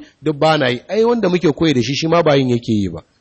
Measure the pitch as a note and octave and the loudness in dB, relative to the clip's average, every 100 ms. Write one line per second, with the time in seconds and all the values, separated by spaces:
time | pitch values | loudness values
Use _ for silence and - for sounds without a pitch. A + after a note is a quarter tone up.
0 | - _ D3+ C#3+ D#3 D#3 B2+ B2 - G3+ | -6 _ -6 -2 0 2 0 -4 -4 0
1 | A3+ A#3+ F#3+ F3+ E3 - D#3+ C3 A#2 C#3 | 0 0 0 0 0 0 0 0 -2 -4
2 | D#3+ E3+ D#3+ C#3+ C3 A#2+ - G#2+ F#2+ E2+ | 0 2 2 2 2 -2 -2 -2 -2 -6
3 | - _ | -16 _